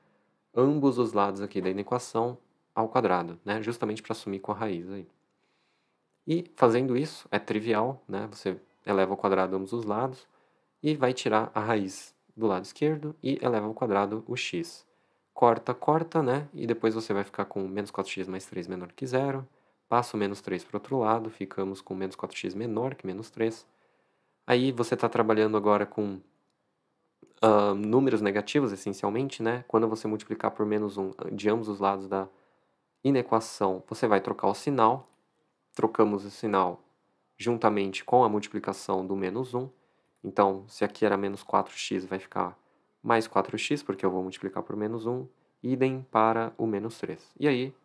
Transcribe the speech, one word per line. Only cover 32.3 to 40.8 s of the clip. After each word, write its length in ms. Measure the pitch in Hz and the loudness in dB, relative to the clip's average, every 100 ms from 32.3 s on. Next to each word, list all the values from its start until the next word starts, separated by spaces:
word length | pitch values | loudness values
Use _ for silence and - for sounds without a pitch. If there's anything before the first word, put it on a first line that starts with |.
| - _ _ _ _ _ _ | -10 _ _ _ _ _ _
inequação, 800 | 135 135 120 113 - - 98 95 - | 2 2 2 0 0 -2 0 0 -6
você 200 | 113 117 | -2 4
vai 140 | 101 | 4
trocar 260 | 101 101 98 | 2 0 0
o 60 | |
sinal. 560 | 104 - 131 113 135 - _ _ _ _ _ _ | 0 0 4 4 4 -4 _ _ _ _ _ _
Trocamos 520 | - 110 - 107 101 98 | 0 0 4 4 2 -6
o 40 | |
sinal 500 | - 110 98 92 87 _ _ _ _ _ - | -8 0 2 2 -2 _ _ _ _ _ -6
juntamente 680 | 120 117 117 104 98 92 - | -2 2 2 2 0 -4 2
com 180 | 123 | 4
a 60 | 117 | 6
multiplicação 760 | 104 104 104 - - - 95 92 | 2 -2 -6 -6 -6 -4 -2 -2
do 100 | 98 | -4
menos 400 | 92 110 127 123 | -2 -4 -4 -4
um. 120 | 135 - _ _ _ _ | -6 -10 _ _ _ _
Então, 400 | 104 95 98 95 104 | -4 2 2 2 -8
se 160 | - | -4